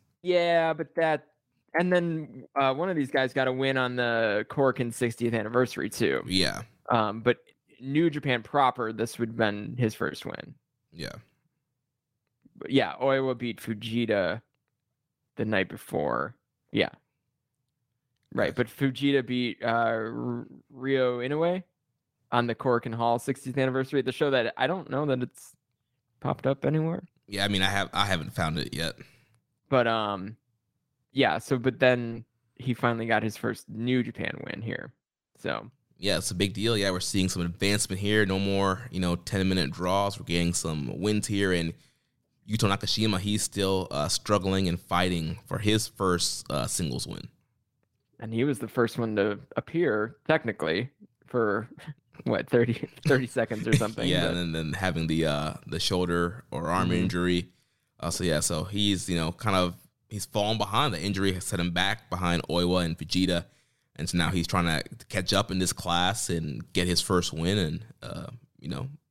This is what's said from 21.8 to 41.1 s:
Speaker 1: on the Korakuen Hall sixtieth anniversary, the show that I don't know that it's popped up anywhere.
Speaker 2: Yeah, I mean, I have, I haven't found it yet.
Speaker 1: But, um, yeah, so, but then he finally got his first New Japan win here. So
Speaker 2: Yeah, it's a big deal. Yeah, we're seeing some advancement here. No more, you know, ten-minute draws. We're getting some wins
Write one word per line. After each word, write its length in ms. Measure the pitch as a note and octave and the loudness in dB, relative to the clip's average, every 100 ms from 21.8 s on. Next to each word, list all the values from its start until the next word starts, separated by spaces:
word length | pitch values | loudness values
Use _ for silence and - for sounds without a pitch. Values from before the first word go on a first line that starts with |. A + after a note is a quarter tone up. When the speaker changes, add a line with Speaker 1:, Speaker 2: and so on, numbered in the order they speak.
| _ _ _ _ _ | _ _ _ _ _
Speaker 1:
on 140 | A#2+ A#2+ | 0 0
the 80 | |
Korakuen 400 | A2+ C3 A#2 A#2+ | 0 2 2 0
Hall 240 | A2+ A#2 A#2 | 0 2 2
sixtieth 400 | - C3 C3 C3 | 0 -6 -4 0
anniversary, 440 | C3 C3 C3 C#3+ | 2 2 0 0
the 100 | B2+ | 0
show 180 | - D3 | 0 2
that 240 | C3+ A2+ - | 2 2 0
I 100 | C3 | 0
don't 220 | F#3 - | -2 -4
know 140 | C3+ D3 | -2 0
that 160 | B2+ | 0
it's 320 | B2 - - _ _ _ _ _ _ _ | -2 -8 -20 _ _ _ _ _ _ _
popped 260 | C#3 C#3 C3 | -4 -2 -2
up 180 | C#3 | 0
anywhere. 380 | C#3+ D#3 D#3+ E3+ - _ - | 0 2 0 -4 -10 _ -8
Speaker 2:
Yeah, 180 | G2 | -2
I 40 | G2+ | 2
mean, 140 | G2 | 2
I 80 | F#2+ | 2
have, 200 | G2 F#2+ | 2 0
I 140 | F#2 G2+ | 0 2
haven't 280 | F2+ - | 0 -2
found 240 | - E2 E2 | -2 -2 -2
it 140 | - | -4
yet. 220 | D2 E2 - - _ _ _ _ _ _ | -4 -6 -6 -16 _ _ _ _ _ _
Speaker 1:
But, 160 | C3+ A#2 | 2 4
um, 500 | A2+ G#2 G2 G2 A2+ _ _ _ _ _ _ _ | 2 0 -4 -8 -14 _ _ _ _ _ _ _
yeah, 260 | C3+ B2 E2 | 2 4 2
so, 180 | - C3 | 0 0
but 200 | B2 A2+ | 0 4
then 460 | B2+ B2 A#2 A#2 - _ _ - | 4 4 0 -10 -14 _ _ -8
he 180 | B2 | -4
finally 320 | A#2 A#2+ A2+ A2+ | 0 0 0 0
got 160 | A2 | 0
his 140 | A2 - | 0 -2
first 320 | A2+ A2 - | -4 -4 -8
New 340 | G#2+ A#2+ B2+ | -6 0 0
Japan 340 | - - - - - | 0 -4 -6 -6 -10
win 140 | - | -8
here. 300 | A2 - - - _ _ _ _ | -6 -8 -10 -18 _ _ _ _
So 320 | - G#1+ A#2 - _ _ | -6 -6 -8 -18 _ _
Speaker 2:
Yeah, 220 | G2+ E2 | -2 0
it's 120 | - | 0
a 40 | |
big 180 | F2+ G2+ | 0 0
deal. 240 | F#2 A2+ A2 | 0 0 2
Yeah, 140 | G2 | 2
we're 100 | F2+ | 0
seeing 280 | - G2+ F#2 | 0 2 2
some 100 | F#2 | 0
advancement 580 | F2 F2 G2 G#2 - F#2 | -4 -2 0 2 0 -2
here. 260 | G2+ G#2+ G2 | 2 2 2
No 120 | F#2+ | 2
more, 440 | G2 G2 G2 F#2+ - | 0 2 2 0 -4
you 100 | F#2 | -2
know, 160 | F2+ F2 | 0 0
ten-minute 540 | - G2 F#2+ F#2 C#2+ | -2 0 2 2 0
draws. 480 | E2+ F2+ G2 G2+ G2+ | -2 0 0 0 -4
We're 80 | - | -2
getting 260 | E2+ E2+ | 2 2
some 480 | E2+ E2 D#2 B1+ G1+ | 0 -2 -4 -4 -2
wins 260 | G#2 | 0